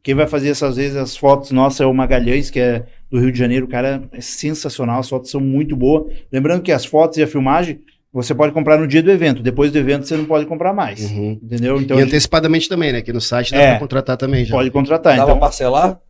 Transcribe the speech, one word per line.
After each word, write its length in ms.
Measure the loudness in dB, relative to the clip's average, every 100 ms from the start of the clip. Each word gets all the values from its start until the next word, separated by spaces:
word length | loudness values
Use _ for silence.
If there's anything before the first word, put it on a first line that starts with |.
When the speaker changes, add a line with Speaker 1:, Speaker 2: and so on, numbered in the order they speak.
Speaker 1:
Quem 120 | -2 0
vai 120 | 0
fazer 220 | 0 -2
essas 260 | -2 -2 -2
vezes 200 | -4 -4
as 180 | -6 0
fotos, 360 | 2 2 2
nossa, 320 | 2 2 2
é 20 | 0
o 80 |
Magalhães, 560 | 2 2 2 2 0 0
que 100 | 0
é 240 | 0 0 -6 -16 -6
do 100 | 0
Rio 120 | 0
de 60 | 0
Janeiro. 260 | 0 0 -2
O 20 |
cara 320 | -4 -4 -4 -8
é 80 | -14
sensacional, 800 | -12 -8 -6 -6 -8 -6 -4 -2
as 80 | -4
fotos 220 | -6 -6
são 80 | -4
muito 360 | -2 -2 -2 0
boas. 340 | 2 2 0 -10 -6
Lembrando 300 | -2 0 0
que 100 | 0
as 140 | -2 0
fotos 320 | 2 2 2
e 60 |
a 40 | 0
filmagem, 520 | 0 0 0 0 -6 _ _ _
você 220 | -6 -4
pode 180 | 0 0
comprar 260 | 2 2 2
no 80 | 4
dia 160 | 2
do 80 | 4
evento. 320 | 4 2 0
Depois 280 | -2 0 0
do 60 | 2
evento, 300 | 0 -2 -2
você 100 | -4
não 80 | 0
pode 220 | -2 -2
comprar 260 | -4 -2
mais. 380 | -2 -4 -6 -6
Speaker 2:
Uhum. 280 | -4 -6 -6
Speaker 1:
Entendeu? 360 | -8 -4 -2 0
Então, 180 | 2 2
Speaker 2:
E 20 |
Speaker 1:
a 40 |
gente 60 | 2
Speaker 2:
antecipadamente 540 | 2 2 0 2 0 0
também, 240 | -2 -2
né? 100 | -2
Que 100 | -4
no 80 | -6
site 300 | -4 -4 0
dá 80 | 4
Speaker 1:
É. 80 | 4
Speaker 2:
pra 80 | 4
contratar 380 | -2 -4 -4 -4
também 260 | -2 0 0
já. 100 | 0
Speaker 1:
Pode 160 | 0
contratar. 440 | 0 0 2 4 4
Speaker 3:
Dá 60 |
Speaker 1:
Então, 140 | 4 4
Speaker 3:
pra 100 | 2
parcelar? 520 | 0 0 2 0 -2